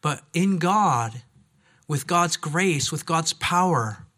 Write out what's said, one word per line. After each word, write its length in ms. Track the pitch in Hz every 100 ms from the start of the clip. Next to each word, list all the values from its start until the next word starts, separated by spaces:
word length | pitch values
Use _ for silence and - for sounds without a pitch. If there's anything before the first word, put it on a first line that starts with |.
but 220 | 156 143 _
in 240 | - 190 190
God, 640 | 175 208 202 127 117 117 - _ _ _ _ _ _
with 200 | 147 -
God's 300 | 175 175 -
grace, 540 | 156 156 190 156 -
with 140 | 151 -
God's 280 | 165 160
power 720 | - - 175 185 151 110 107 -